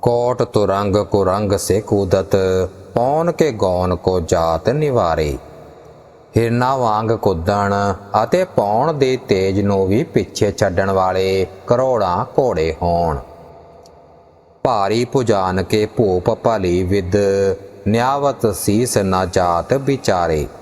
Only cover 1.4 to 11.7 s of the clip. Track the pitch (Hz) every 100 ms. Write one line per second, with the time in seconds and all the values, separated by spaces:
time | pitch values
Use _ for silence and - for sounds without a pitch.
1.4 | 104 98 - 95 107 104 98 98 95 98
2.4 | 95 92 90 - - - 123 151 170 165
3.4 | 160 110 98 90 92 90 - 92 82 90
4.4 | 82 80 - 139 151 120 87 80 76 64
5.4 | - - - - - - - - - 110
6.4 | 117 120 123 135 120 107 110 117 104 87
7.4 | 82 101 101 101 101 92 - 107 117 180
8.4 | 180 - 101 110 147 151 131 127 - 98
9.4 | 95 98 101 98 95 104 170 123 95 -
10.4 | 107 98 101 92 98 95 92 92 95 95
11.4 | 90 - -